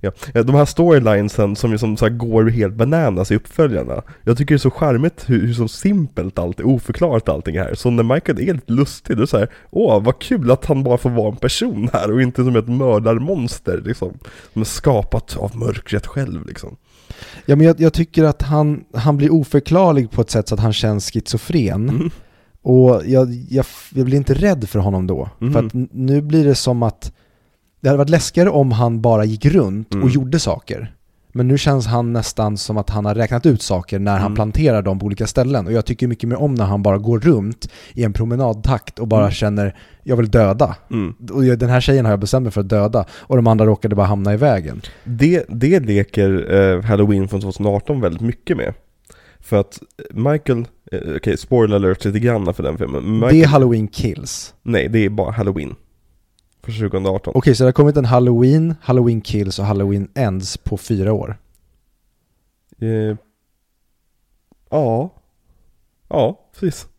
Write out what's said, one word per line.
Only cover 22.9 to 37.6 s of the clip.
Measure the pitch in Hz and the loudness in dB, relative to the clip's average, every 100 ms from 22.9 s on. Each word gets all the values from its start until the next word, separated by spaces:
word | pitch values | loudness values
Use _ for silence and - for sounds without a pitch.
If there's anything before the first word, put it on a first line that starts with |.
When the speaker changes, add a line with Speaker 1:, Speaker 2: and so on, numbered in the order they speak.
| 117 80 | 4 2
Speaker 2:
jag, | 131 127 120 123 | 2 2 -2 -4
jag, | 131 127 - - | -4 -4 -8 -10
jag | 135 127 | -4 0
blir | 139 | 0
inte | 135 | 0
rädd | 135 202 165 107 | 0 2 0 -2
för | 107 | -2
honom | 98 95 92 | 0 0 -2
då. | 85 65 - | -4 -6 -6
Speaker 1:
Mhm. | 120 | -2
Speaker 2:
För | 147 110 | 0 0
att | |
n-, | 127 131 | -4 -6
nu | - 131 143 | -4 0 0
blir | 147 160 143 | 2 2 4
det | 131 | 2
som | - 120 | 0 0
att | 117 - - - _ _ _ _ _ _ | -2 -4 -14 -14 _ _ _ _ _ _
det | 135 | 0
hade | 139 | 2
varit | 143 | 4
läskigare | 160 - - 185 | 2 2 2 2
om | 151 135 | 4 2
han | 113 120 117 | 2 0 0
bara | 117 110 107 | 2 2 2
gick | 107 147 | 0 2
runt | 180 107 98 110 | 2 2 -2 -6
och | 101 | 0
Speaker 1:
Mm. | 127 | 2
Speaker 2:
gjorde | 131 131 156 | 2 0 -2
saker. | - 85 - - 110 - _ _ _ | -2 -6 -6 -12 -12 -16 _ _ _
Men | 123 127 | -2 2
nu | 135 | 2
känns | 147 139 110 | 2 0 0
han | 120 120 | -2 0
nästan | 120 107 - 107 104 | -2 -4 -2 -2 -2
som | - 107 | -4 -4
att | 104 | -4
han | 107 104 | -4 -2
har | 104 | -2
räknat | 113 120 165 | 0 2 2
ut | 117 | 0
saker | - 92 - 98 | -2 -4 -4 -4
när | 101 | -2
han | 98 | 0
Speaker 1:
Mm. | 101 107 | -2 -2
Speaker 2:
planterar | 107 104 151 110 | -2 2 2 2
dem | 98 95 | 0 -4
på | 101 | -4
olika | 98 107 | -4 -4
ställen. | - 127 135 90 | -2 0 -2 -2
Och | |
jag | 113 - | -2 -2
tycker | 120 127 | -4 -4
mycket | 117 120 | -4 -4
mer | 123 | -2
om | 147 123 | -2 0
när | 98 | 0
han | 101 | 0
bara | 101 98 | 0 0
går | 107 117 | 0 2
runt | 135 135 101 113 | 2 2 0 -8